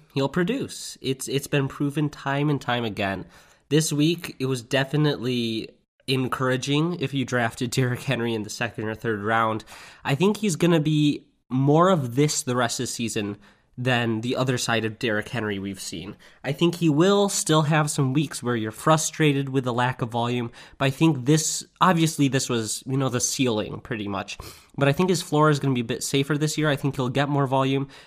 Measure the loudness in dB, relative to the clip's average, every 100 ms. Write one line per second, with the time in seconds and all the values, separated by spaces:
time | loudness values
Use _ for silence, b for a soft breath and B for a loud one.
0 | _ -2 -2 0 -2 -2 -6 -10 -14 -8
1 | -6 -6 -4 -4 -2 0 0 -2 -2 0
2 | -2 -2 -4 0 0 0 0 -2 -2 -2
3 | -2 -4 -8 b b b 0 0 2 2
4 | 2 0 -6 -6 -4 -4 0 0 2 2
5 | 2 2 -2 -2 -2 -4 -8 -14 _ _
6 | -2 -2 0 -2 0 0 0 0 0 -2
7 | -4 -4 -2 0 0 -2 -2 0 0 0
8 | -2 -2 0 -2 -4 -6 -6 -4 -6 -4
9 | -4 -2 0 2 2 0 -6 B B B
10 | -4 2 2 2 -2 2 4 4 4 2
11 | 2 0 -6 _ _ 0 4 6 6 4
12 | 2 0 0 0 -2 0 0 -2 -6 -4
13 | -4 -2 -4 -6 b b b -6 0 0
14 | 0 -2 -2 -2 0 0 0 0 -2 -2
15 | -2 -2 -2 -4 -4 -4 -6 -8 -10 -12
16 | -12 -16 b b -8 0 0 2 2 4
17 | 4 4 2 0 2 2 4 2 2 0
18 | 0 2 -2 -4 -2 -2 -4 -2 2 2
19 | 2 0 2 2 0 -2 0 0 0 -2
20 | -4 -2 -2 -2 -4 B B -2 -2 2
21 | 2 4 2 2 2 -4 -8 0 2 4
22 | 2 2 2 2 0 -2 -2 -6 -4 -2
23 | 0 0 -2 0 0 0 -2 -8 -8 -6
24 | -4 -4 -6 -10 B B B 0 0 2
25 | 2 0 0 4 4 4 2 0 -2 -4
26 | -2 0 0 0 0 0 0 0 -2 -2
27 | -2 0 0 2 2 2 2 0 -2 B